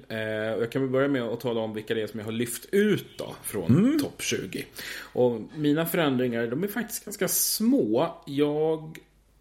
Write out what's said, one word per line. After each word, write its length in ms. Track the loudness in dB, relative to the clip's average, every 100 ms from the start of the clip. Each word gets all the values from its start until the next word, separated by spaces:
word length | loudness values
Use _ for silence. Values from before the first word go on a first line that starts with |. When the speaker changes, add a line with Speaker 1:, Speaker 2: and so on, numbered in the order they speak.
| -8
Speaker 1:
Eh, 460 | -6 -4 -2 -2 -2
och 60 |
jag 100 | -2
kan 100 | 0
väl 80 | 0
börja 180 | 2 2
med 140 | 2
att 180 | 0 -4
tala 200 | -2 -2
om 140 | -2
vilka 200 | -4 -4
det 80 | -2
är 40 | -2
som 120 | -6
jag 60 | -6
har 60 |
lyft 340 | -2 -2 -4 -2
ut 340 | 2 4 2 -2 -12
då 160 | -12 -10
från 240 | -8 -2 4 6
Speaker 2:
Mm. 200 | 6 2
Speaker 1:
topp 240 | -2 -4
tjugo. 420 | -4 -4 -4 -8 -10 -12 -12 -12
Och 420 | -6 2 2 2 -6 -2
mina 300 | 2 2 2
förändringar, 600 | 2 2 2 2 0 -2
de 180 | -2
är 40 | -4
faktiskt 360 | -4 -6 -8
ganska 240 | -8 -4 0
små. 920 | 0 0 0 4 4 4 2 2 -2 -6
Jag 720 | 0 2 2 0 0 -6 -16 -20 _ _ _